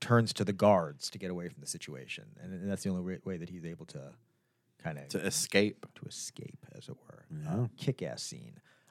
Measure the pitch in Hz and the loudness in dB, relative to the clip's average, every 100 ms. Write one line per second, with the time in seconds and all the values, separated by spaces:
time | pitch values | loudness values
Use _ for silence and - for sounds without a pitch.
0 | - 120 113 - 101 95 104 95 78 71 | 6 6 6 2 0 6 8 8 6 -4
1 | - 95 92 90 85 - - 80 - 67 | -8 -6 -4 -4 -6 -8 -10 -10 -10 -10
2 | 65 - - - 90 92 98 95 98 90 | -10 -12 -14 -14 -10 -4 -2 0 0 0
3 | 90 90 98 90 85 90 82 80 82 73 | -2 -4 -4 -4 -6 -8 -8 -10 -10 -12
4 | 69 - _ _ _ _ _ _ 85 73 | -12 -16 _ _ _ _ _ _ -8 -8
5 | 69 95 98 - - 101 104 - - - | -4 -2 0 0 4 4 4 2 -12 -14
6 | - - - - - - - - - - | -12 -10 -10 -10 -14 -14 -18 -16 -14 -16
7 | - - - 151 76 104 120 - - - | -18 -20 -14 -8 -2 0 0 0 -2 0
8 | 76 57 - 76 57 - - _ _ | -2 -6 -8 -10 -14 -20 -20 _ _